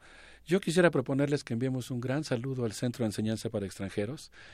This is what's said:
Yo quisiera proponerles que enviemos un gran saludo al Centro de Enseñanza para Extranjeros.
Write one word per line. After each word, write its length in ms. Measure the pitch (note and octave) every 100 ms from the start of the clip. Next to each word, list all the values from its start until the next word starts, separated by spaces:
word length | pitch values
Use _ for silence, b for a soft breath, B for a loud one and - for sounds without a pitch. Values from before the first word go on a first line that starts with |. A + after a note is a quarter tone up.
| b b b b -
Yo 120 | F#3
quisiera 300 | - E3+ F3
proponerles 540 | D3 A#2+ C3+ C#3+ C#3+
que 100 | -
enviemos 380 | A2+ C3 B2+ A#2
un 100 | B2
gran 220 | B2+ C#3
saludo 420 | D3 B2 C3+ B2+ A#2
al 80 |
Centro 300 | A2 B2 A#2
de 60 | A2
Enseñanza 420 | G2 A2 A2 A2
para 160 | G#2+ F#2+
Extranjeros. 640 | - G2 - G#2 D3+ - b b